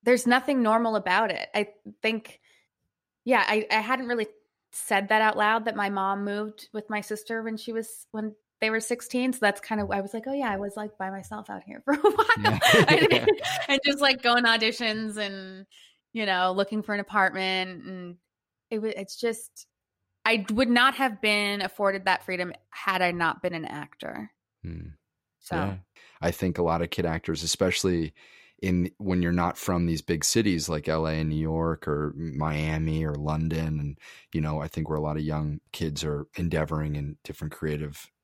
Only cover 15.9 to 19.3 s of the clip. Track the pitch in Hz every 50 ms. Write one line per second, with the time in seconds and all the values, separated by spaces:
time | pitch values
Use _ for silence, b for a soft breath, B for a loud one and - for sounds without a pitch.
15.9 | b b b _ _ 226 214 196 190 180 185 185 185 196 196 196 214 214 208 -
16.9 | 208 202 196 - 208 208 190 185 - 190 190 190 190 185 185 185 185 - - 190
17.9 | 190 185 180 175 175 175 _ _ _ _ _ _ _ _ _ _ 226 214 214 220
18.9 | - - 196 - - - - 233